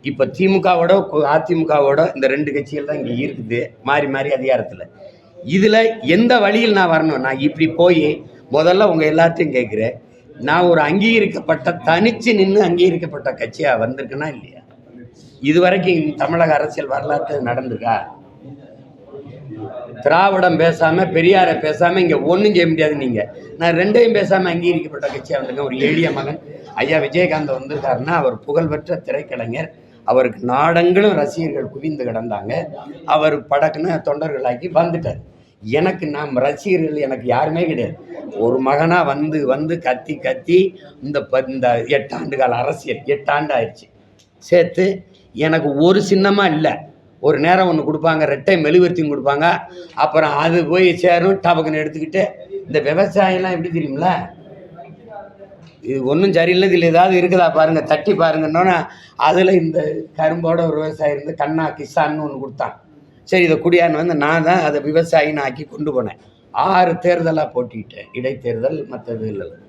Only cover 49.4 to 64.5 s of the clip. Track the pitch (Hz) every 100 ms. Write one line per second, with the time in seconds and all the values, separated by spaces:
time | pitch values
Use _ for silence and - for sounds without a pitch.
49.4 | 165 - - - - - 147 156 156 143
50.4 | 160 175 151 180 185 170 180 175 175 196
51.4 | 175 165 156 156 151 156 156 185 202 -
52.4 | 180 196 196 151 139 156 202 190 190 185
53.4 | 185 180 170 165 147 135 175 160 - -
54.4 | - - - - - - 233 208 190 -
55.4 | - - - _ - 135 127 147 196 170
56.4 | 170 180 190 180 170 165 185 185 175 185
57.4 | 170 147 160 160 151 151 - 165 165 156
58.4 | 156 160 190 175 160 - - - 147 170
59.4 | 190 190 165 156 151 156 - - 156 170
60.4 | 165 170 165 151 156 156 151 143 147 160
61.4 | 147 160 160 - 139 - 151 151 147 139
62.4 | 131 123 123 - _ - _ _ - 190
63.4 | 170 156 175 175 170 156 170 156 143 165
64.4 | 160